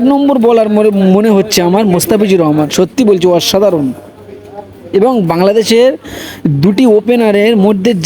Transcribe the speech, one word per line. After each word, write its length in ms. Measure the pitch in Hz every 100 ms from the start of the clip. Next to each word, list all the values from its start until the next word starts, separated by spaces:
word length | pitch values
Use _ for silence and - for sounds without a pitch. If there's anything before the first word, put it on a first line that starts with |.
| 247
নম্বর 240 | 277 277 269
বোলার 300 | 226 233 214
মনে, 200 | 208 214 196 185 190
মনে 140 | 220
হচ্ছে 300 | 202 208 196
আমার 220 | 175 190 214
মোস্তাফিজুর 560 | 180 170 220 208 185
রহমান, 240 | 160 151 151
সত্যি 320 | - 180 -
বলছি 220 | 226 185 180
অসাধারণ। 600 | 170 - 196 202 170 135 - - - - - - - - - -
এবং 200 | 196 226 254 170
বাংলাদেশের 600 | 170 190 214 208 226 254 311 - - - - - 143
দুটি 220 | 170 202 262 214
ওপেনারের 560 | 208 240 220 202 214 233
মধ্যে 360 | 196 208 196 202